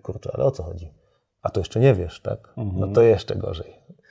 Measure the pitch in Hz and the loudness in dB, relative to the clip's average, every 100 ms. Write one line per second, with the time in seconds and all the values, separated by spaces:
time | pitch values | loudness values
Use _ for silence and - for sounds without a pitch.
0 | - - - - 139 - 82 87 80 - | -12 -10 -8 -2 -2 -2 -8 -12 -14 -18
1 | _ _ _ _ - 101 92 110 135 98 | _ _ _ _ -4 -4 -2 2 4 4
2 | 87 - - 104 - - 107 92 98 104 | -2 -8 -8 -8 -10 -10 -6 -4 2 6
3 | 117 101 - 95 - 85 - - - - | 6 6 0 -6 -6 -8 -12 -20 -20 -20
4 | _ | _